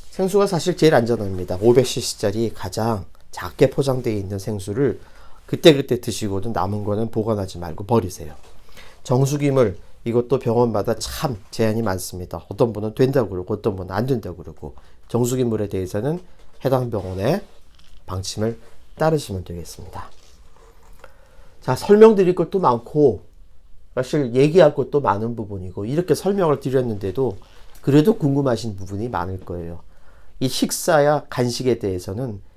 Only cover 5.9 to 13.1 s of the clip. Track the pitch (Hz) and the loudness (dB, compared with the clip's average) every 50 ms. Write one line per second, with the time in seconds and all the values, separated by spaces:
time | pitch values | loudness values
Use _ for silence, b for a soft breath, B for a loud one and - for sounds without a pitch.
5.9 | 127 120 - 120 98 - 113 101 98 98 104 117 107 95 90 95 104 104 101 104 | -2 -2 -2 -4 -6 -4 -4 -4 -2 -2 -2 -2 -2 -2 -2 -2 -2 -4 -2 -2
6.9 | 101 104 117 110 - 117 104 113 110 101 95 92 - 90 85 82 78 - 98 98 | -2 -2 -2 -2 -2 -2 -2 0 0 -2 -2 -6 -8 -10 -10 -10 -10 -8 -4 0
7.9 | 120 113 107 90 - - 76 76 - - - - - - B B B B B B | 2 2 2 0 -6 -10 -12 -14 -14 -14 -14 -14 -14 -16 B B B B B B
8.9 | B B B - 127 123 139 135 147 147 147 143 135 135 123 101 92 b b b | B B B 0 2 2 4 2 2 0 0 2 4 4 4 2 2 b b b
9.9 | b b b 117 113 120 120 - 143 127 - 123 113 120 123 120 107 104 98 113 | b b b 0 0 0 2 2 0 0 2 2 2 4 2 2 2 0 0 0
10.9 | 110 - - - - - 160 147 120 95 - - - - 113 110 107 113 117 104 | -2 -4 -4 -8 -6 -4 -4 -4 -4 -6 -10 -8 -2 0 0 2 2 2 0 0
11.9 | 95 92 - - - 90 90 87 - 85 - - 101 101 131 117 104 104 104 110 | -2 -2 -4 -8 -10 -10 -10 -8 -10 -10 -10 -6 0 0 0 0 0 -2 -6 -4
12.9 | 110 - 131 135 | 0 2 2 2